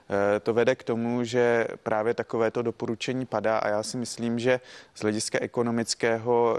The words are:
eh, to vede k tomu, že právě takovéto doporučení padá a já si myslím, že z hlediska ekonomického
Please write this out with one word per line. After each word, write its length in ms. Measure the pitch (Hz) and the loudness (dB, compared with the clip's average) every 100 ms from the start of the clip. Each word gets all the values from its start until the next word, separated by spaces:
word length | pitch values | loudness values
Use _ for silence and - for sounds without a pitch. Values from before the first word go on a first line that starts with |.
| - | -4
eh, 300 | 101 101 104 | 0 2 2
to 140 | - | 2
vede 200 | 113 117 | 2 2
k 80 | 131 | 0
tomu, 420 | - 113 117 123 | -2 -2 0 -2
že 420 | 120 123 120 117 110 - | 0 2 4 2 0 -4
právě 320 | - 110 110 | -2 0 0
takovéto 480 | 117 113 117 113 117 | -2 -2 0 0 0
doporučení 640 | 117 - 120 113 - 127 127 | -4 -4 -4 -4 -4 -4 -2
padá 320 | 110 104 110 | -2 0 0
a 100 | - | 0
já 140 | 104 | -2
si 140 | 110 127 | -2 -6
myslím, 420 | 117 - 117 117 | -6 -4 -4 0
že 220 | 120 127 - - - | 2 0 -2 -20 -20
z 60 | - | -4
hlediska 380 | 107 107 - 123 | -2 -2 -2 -4
ekonomického 1160 | 117 - 117 117 113 - 120 113 117 120 117 | -4 -2 -2 -2 -2 -2 0 0 2 2 4